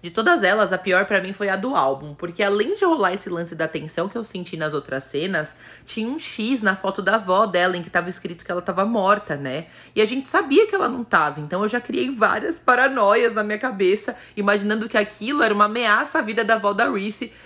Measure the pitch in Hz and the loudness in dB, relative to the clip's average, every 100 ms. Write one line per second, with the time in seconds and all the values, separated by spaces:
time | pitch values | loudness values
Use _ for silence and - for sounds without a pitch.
0 | 175 190 226 349 185 208 190 185 185 180 | -6 0 4 4 4 4 2 0 2 2
1 | 202 202 190 196 202 190 233 269 135 135 | 4 0 0 -4 -2 -2 0 2 2 0
2 | 151 147 175 170 202 202 233 415 370 320 | -8 -10 -10 -2 0 2 0 2 2 4
3 | 190 190 - 175 170 165 160 156 156 - | 2 -2 -6 -6 -6 -4 -4 -4 -6 -6
4 | 190 233 214 185 180 160 156 151 - 135 | -4 -6 -10 -10 -10 -6 -4 -4 -6 -8
5 | - 143 170 175 151 - - - - - | -6 -4 -2 -4 -4 -12 -20 -20 -10 -6
6 | 226 302 - - 220 262 208 196 190 190 | -4 -6 -8 -4 -2 0 0 -2 -4 -2
7 | 190 220 185 185 220 175 180 175 165 180 | 0 0 2 2 2 2 0 0 -2 -4
8 | 175 185 180 170 - 180 175 175 202 233 | -4 -8 -10 -12 -6 -6 -4 -2 0 2
9 | 190 202 - 143 139 135 170 - - - | 2 2 0 -6 -4 -6 -10 -20 -6 0
10 | 214 254 269 359 302 285 427 392 254 254 | 2 0 0 0 4 4 4 2 -2 -2
11 | 233 180 151 147 151 180 208 240 240 262 | 0 2 2 -2 -6 -2 -2 -2 -4 -4
12 | 254 254 208 220 320 330 - 247 269 262 | -2 2 2 2 -2 -2 2 4 4 4
13 | 202 226 233 214 208 214 262 196 185 208 | 4 4 2 0 -4 -4 -4 0 2 2
14 | - 220 - - 202 208 208 220 226 226 | -2 -10 -14 -4 0 2 0 -2 0 0
15 | 208 - 214 294 226 208 208 220 233 214 | -2 -6 -4 2 2 4 2 2 2 2
16 | 285 320 220 220 214 226 202 202 269 220 | 2 -2 -2 -2 2 2 2 0 0 0
17 | 202 208 240 - | -4 -6 -10 -14